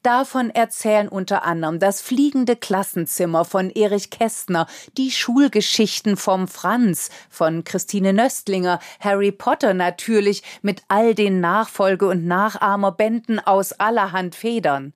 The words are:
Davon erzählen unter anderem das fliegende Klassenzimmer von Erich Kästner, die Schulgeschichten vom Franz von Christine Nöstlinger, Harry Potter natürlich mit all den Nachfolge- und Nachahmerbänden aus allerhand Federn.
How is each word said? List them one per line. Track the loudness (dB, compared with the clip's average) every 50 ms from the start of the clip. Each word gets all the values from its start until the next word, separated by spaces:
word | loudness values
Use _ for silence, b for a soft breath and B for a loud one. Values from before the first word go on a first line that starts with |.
Davon | 2 2 2 2 0 -2 -2 -4 -4 0
erzählen | 0 0 0 0 -2 -4 0 2 2 2 2
unter | 0 -4 -6 -4 -2 -2 -2 0
anderem | -2 -2 -2 -2 -4 0
das | 2 0 0 0 -2
fliegende | -6 -2 2 2 2 2 2 0 2 2 0
Klassenzimmer | -2 -2 -2 -2 -2 -2 -4 -4 -6 -4 -4 -2 -2 -2 0 2 0 0
von | 0 0 -2 -2 -2
Erich | 0 0 0 2 0 -2 -4 _
Kästner, | -4 -4 -2 -2 -2 -8 -6 -2 0 -2 -2 B B B B B B
die | -4 -4 -2
Schulgeschichten | -2 -4 -2 0 4 4 4 4 4 0 0 0 2 2 2 0 0 -4 -2 -2 -2
vom | 0 0 0 0 0 -2
Franz | -6 -6 -6 -2 -2 2 2 2 2 2 -2 -6 B B B B B
von | -4 -2 0 0 0 -2 -6
Christine | -4 -6 -6 -6 -4 -2 0 2 2
Nöstlinger, | 4 4 2 2 0 -4 -6 -4 -4 -2 0 0 -2 -2 B B B B
Harry | -2 0 0 2 2 0
Potter | -2 0 -2 -2 0 2 2 0 2
natürlich | 2 0 0 -2 -4 -4 0 2 4 4 2 0 0 B B B B B
mit | -4 -4 -4 _
all | _ 2 4 4 4 4
den | 4 2 2 2 2
Nachfolge- | 2 2 2 2 0 -2 -2 0 2 2 2 2 2 0
und | 2 0 0
Nachahmerbänden | 0 2 2 0 0 0 -2 0 0 0 2 0 -2 0 0 0 0 0 -4 -2 -2 -4 -2
aus | 2 2 2 2 2 -2 -4
allerhand | _ 0 0 2 0 0 0 -2 -4 -4 -4 -8
Federn. | -6 -6 -4 -4 0 0 0 -2 -2 -4 -10 -16